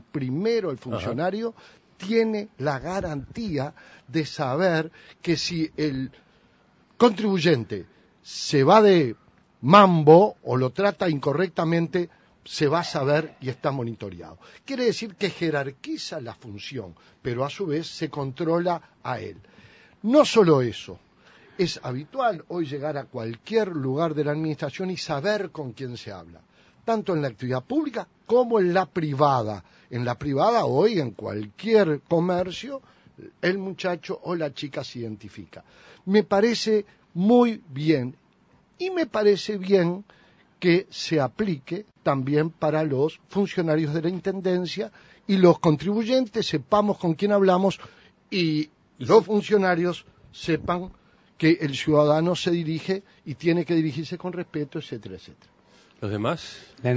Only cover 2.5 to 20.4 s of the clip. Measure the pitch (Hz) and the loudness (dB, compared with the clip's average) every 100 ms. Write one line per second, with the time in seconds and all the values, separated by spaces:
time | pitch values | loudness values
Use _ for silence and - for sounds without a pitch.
2.5 | - 139 135 143 190 160 143 120 - 220 | -6 -4 -4 -6 -6 -6 -8 -10 -10 -6
3.5 | 143 139 - - - - 156 147 - 135 | -4 -6 -10 -20 -20 -6 -4 -4 -4 -4
4.5 | 139 185 160 160 - - - 175 160 - | 0 2 0 -2 -10 -20 -8 -2 -2 -2
5.5 | 170 156 - 151 135 127 - _ _ _ | -4 -4 -2 -4 -4 -8 -12 _ _ _
6.5 | _ _ _ _ - 240 190 214 190 160 | _ _ _ _ 2 2 4 0 2 4
7.5 | 135 104 101 - _ _ _ - - - | 2 0 -10 -12 _ _ _ -18 -12 -2
8.5 | 143 135 214 208 180 127 107 _ _ _ | 2 6 8 8 6 4 -4 _ _ _
9.5 | _ 123 202 196 165 147 165 208 - 123 | _ 6 8 8 8 10 10 8 2 -4
10.5 | 127 131 156 202 202 185 147 143 143 185 | -2 0 0 -2 0 -2 0 0 0 -2
11.5 | 170 165 170 165 180 175 _ _ _ - | -2 0 0 0 -2 -4 _ _ _ -14
12.5 | - 147 165 170 156 135 147 151 - 127 | -2 0 0 -2 -4 0 0 -2 -8 -10
13.5 | 123 143 135 117 110 104 87 80 - - | -6 -4 -4 -6 -8 -12 -14 -16 -20 -20
14.5 | - - 269 240 - 220 175 196 - 165 | -20 -10 -2 -2 -2 -6 -6 -6 -4 -2
15.5 | 147 139 131 294 320 - 165 117 104 120 | -2 -4 -10 -12 -10 -10 -12 -12 -16 -16
16.5 | 101 - 131 92 82 _ _ 135 120 139 | -16 -12 -12 -12 -16 _ _ -8 -4 -4
17.5 | - 185 147 165 - 151 147 135 127 160 | -6 -4 -4 -6 -8 -8 -6 -8 -4 0
18.5 | 170 180 170 - _ 123 120 98 85 - | 0 0 -4 -8 _ -8 -8 -10 -14 -20
19.5 | - - - _ _ 208 294 247 233 | -20 -20 -20 _ _ 2 4 6 6